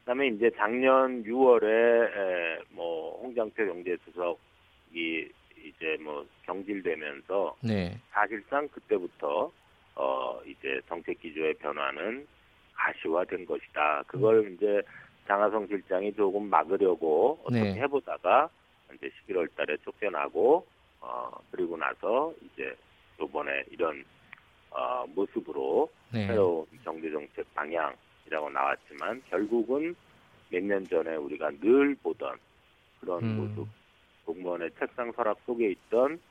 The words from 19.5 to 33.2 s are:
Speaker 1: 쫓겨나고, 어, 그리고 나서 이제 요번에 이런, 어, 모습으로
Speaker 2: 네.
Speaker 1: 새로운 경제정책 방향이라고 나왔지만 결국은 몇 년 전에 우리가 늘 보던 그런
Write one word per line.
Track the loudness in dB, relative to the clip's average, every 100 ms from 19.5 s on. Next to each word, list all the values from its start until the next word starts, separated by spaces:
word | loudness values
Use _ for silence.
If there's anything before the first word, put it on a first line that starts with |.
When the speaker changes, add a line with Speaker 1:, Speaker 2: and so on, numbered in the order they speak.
| -4 -4 -4
Speaker 1:
쫓겨나고, | -8 -6 -4 -2 -4 2 4 4 2 _ _ _
어, | -12 -10 -10 -12 -14
그리고 | -6 -4 -2
나서 | -4 -4 0 0 0 -6
이제 | -20 -10 -10 -10 _ _ _ -10
요번에 | -6 -6 -4 -4 -6
이런, | -4 -4 -4 -14 _ _ -20 _ _ _
어, | -6 -4 -4 -4
모습으로 | -4 -2 -4 -6 -4 0 2 0 _ _
Speaker 2:
네. | -4 0
Speaker 1:
새로운 | 4 4 2 -4 -12
경제정책 | -10 -8 -6 -6 -8 -12 -8
방향이라고 | -6 -4 -2 -4 -6 _ _ -6 -6 -4
나왔지만 | -2 0 -2 -8 -8 -6 -6 -4
결국은 | -2 2 0 2 -2 -2 -8 _ _ _ _ _
몇 | -4
년 | 0 -2 2
전에 | 0 0 -4
우리가 | -6 -4 -4 0
늘 | 6 6 6 2
보던 | -4 -4 -6 -10 _ _ _ _ _ _
그런 | -6 -4